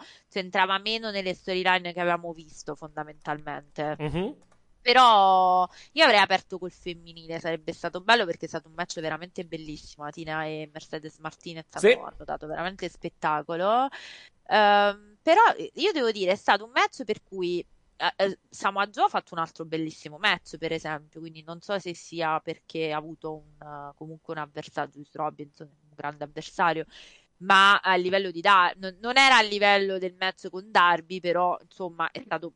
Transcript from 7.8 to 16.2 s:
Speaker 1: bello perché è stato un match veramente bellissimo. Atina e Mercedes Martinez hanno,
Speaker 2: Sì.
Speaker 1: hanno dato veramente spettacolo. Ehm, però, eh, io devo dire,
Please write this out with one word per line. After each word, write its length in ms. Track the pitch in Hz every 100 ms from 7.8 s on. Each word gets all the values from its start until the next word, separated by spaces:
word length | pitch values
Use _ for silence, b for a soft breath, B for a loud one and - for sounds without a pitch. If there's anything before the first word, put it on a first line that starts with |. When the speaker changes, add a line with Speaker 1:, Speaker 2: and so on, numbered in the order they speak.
| 170 180
Speaker 1:
bello 240 | 190 233
perché 220 | 185 170 160
è 20 |
stato 180 | 165 160
un 80 |
match 260 | 160 180 -
veramente 440 | 160 156 180 -
bellissimo. 600 | 170 160 156 151 - -
Atina 400 | 147 147 156 156
e 240 | 156 156 151
Mercedes 460 | 151 - 160 156 -
Martinez 480 | 156 - 170 160 -
hanno, 180 | 143 196
Speaker 2:
Sì. 40 |
Speaker 1:
hanno 320 | 247 - -
dato 240 | 151 151 151
veramente 400 | 160 175 196 175
spettacolo. 960 | - 170 - 160 151 151 170 190 233 269 B B B B _ -
Ehm, 720 | 208 208 202 202 202 208 208
però, 180 | - 359 453 -
eh, 140 | 160
io 180 | - 359
devo 180 | 320 233
dire, 220 | 214